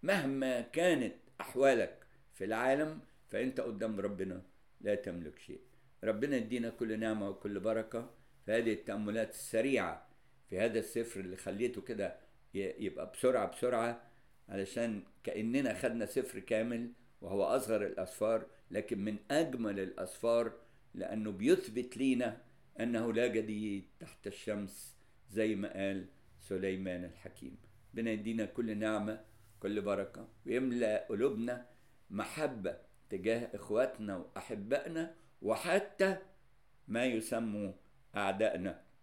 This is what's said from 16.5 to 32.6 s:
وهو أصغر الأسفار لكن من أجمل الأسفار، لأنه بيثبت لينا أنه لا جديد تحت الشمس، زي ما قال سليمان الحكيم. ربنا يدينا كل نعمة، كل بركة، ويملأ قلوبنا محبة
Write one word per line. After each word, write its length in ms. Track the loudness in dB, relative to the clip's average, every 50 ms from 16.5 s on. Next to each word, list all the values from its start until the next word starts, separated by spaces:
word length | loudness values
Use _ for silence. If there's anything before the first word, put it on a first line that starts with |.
| 0 0 2 0 -2 -4 -4 -6 -10 -14 -20 -20 -20 -14
وهو 220 | -8 -4 0 2 2
أصغر 420 | 4 4 2 2 2 2 2 2
الأسفار 600 | 0 -2 -2 -4 -6 -2 0 2 2 2 2 0 -2 -16 -20 -16 -4
لكن 340 | -4 -4 -2 0 -2 -2 0
من 120 | -2 -2 -4 -4 0
أجمل 500 | 2 2 2 2 0 -2 -2 -2 0 -2
الأسفار، 720 | -2 -4 -4 -6 -6 -6 -6 -2 2 4 4 4 4 2 -2 -10 -20 -20 -20 -20 -20 -16 -8
لأنه 360 | -8 -6 -4 -2 -2 -2 -4
بيثبت 680 | -4 0 4 6 6 4 4 -4 -4 -4 -4 -4 -4
لينا 440 | 0 2 2 4 4 2 -2 -2 -6 -14 -20 -20 -20 -20 -20 -6 -4
أنه 320 | -2 0 0 0 0 0 2
لا 140 | 2 2
جديد 580 | 2 2 0 0 0 -2 -4 -2 -2 -4 -4 -6 -10 -16 -18
تحت 260 | -18 -18 -18 -10 -10
الشمس، 720 | -10 -10 -8 -6 -4 -4 -4 -4 -6 -10 -14 -16 -16 -18 -20 -20 -20 -20 -20 -20 -6
زي 240 | 0 2 2 2 2
ما 180 | 0 -4 -6 -4
قال 340 | -2 -2 -2 -2 -4 -6 -8 -14 -20 -20 -20 -20 -20
سليمان 640 | -8 -4 -4 0 0 0 0 -2 -2 -4 -4 -4 -6
الحكيم. 520 | -8 -12 -12 -16 -16 -14 -12 -14 -14 -14 -16 -20 -20 -20 -20 -20 -12 -6
ربنا 160 | -4 -2 0
يدينا 340 | -2 -2 -2 -2 -2 -2 -2
كل 340 | -2 -2 -2 -2 -2 0 0
نعمة، 460 | 0 0 0 0 0 -2 -4 -6 -10 -18 -20 -20 -20 -20 -20 -6
كل 200 | -4 -2 0 0
بركة، 480 | 0 0 0 0 -2 -4 -6 -14 -16 -16 -18 -18 -6
ويملأ 600 | -2 0 2 2 2 2 2 2 2 2 2 0 -2
قلوبنا 580 | 0 2 4 2 2 2 -2 -4 -4 -6 -8 -16 -20 -20 -20 -20 -20 -20 -18 -8
محبة 640 | -6 -4 -4 -4 -4 -2 -2 -2 -2 -2